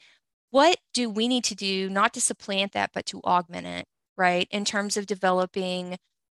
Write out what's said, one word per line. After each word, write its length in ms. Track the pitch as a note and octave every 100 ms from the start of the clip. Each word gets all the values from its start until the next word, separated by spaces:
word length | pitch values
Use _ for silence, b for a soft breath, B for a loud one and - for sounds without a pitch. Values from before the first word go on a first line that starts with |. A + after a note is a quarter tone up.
| b b _ _ _
what 280 | C4+ D#4+ F4+ _
do 160 | B3 A#3+
we 180 | G3+ A#3+
need 160 | B3+
to 100 | -
do 360 | G3 G3 F#3+ F#3+
not 240 | G3 A3+
to 60 | B3
supplant 520 | - G#3+ - G3 G3
that, 180 | G3+ F#3+
but 120 | F#3+ -
to 160 | F#3+
augment 440 | - F3+ F3 F2+ E3+
it," 200 | F2 - _ _ -
right? 320 | F3+ F3+ F#3+
In 140 | G3+
terms 320 | G3+ G#3 G3+ G#3
of 100 | G3
developing, 920 | F#3+ F#3+ F#3 F#3 G3 F#3 F3+ F3+ F3+ _ _ _